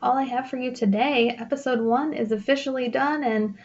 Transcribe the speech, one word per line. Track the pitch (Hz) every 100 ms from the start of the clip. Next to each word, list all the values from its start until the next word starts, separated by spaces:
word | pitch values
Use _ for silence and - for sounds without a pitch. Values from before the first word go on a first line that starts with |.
all | 247
I | 262
have | 262 247 269
for | 262
you | 254
today. | 247 208 202 277 269 233
Episode | - 226 277 262 240
one | 226 240 311
is | - 220
officially | 220 240 277 277 262 240
done, | 262 285 302
and | 254 214 214 202